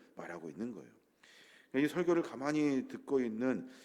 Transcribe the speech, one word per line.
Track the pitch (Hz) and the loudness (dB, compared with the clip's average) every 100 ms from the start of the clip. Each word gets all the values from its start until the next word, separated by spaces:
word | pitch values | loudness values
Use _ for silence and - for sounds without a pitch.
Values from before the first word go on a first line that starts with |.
| - - | -16 -14
말하고 | 82 85 80 | -12 -10 -10
있는 | 82 117 | -8 -8
거예요. | 98 60 - _ _ - - - - _ 131 | -8 -16 -20 _ _ -20 -20 -20 -20 _ 0
이 | 147 | 2
설교를 | 151 175 170 | 2 2 2
가만히 | - 117 139 151 147 135 131 | 0 -2 0 2 4 2 -2
듣고 | 113 - 135 | -6 0 2
있는 | 120 110 127 131 127 - | 2 0 0 0 -4 -16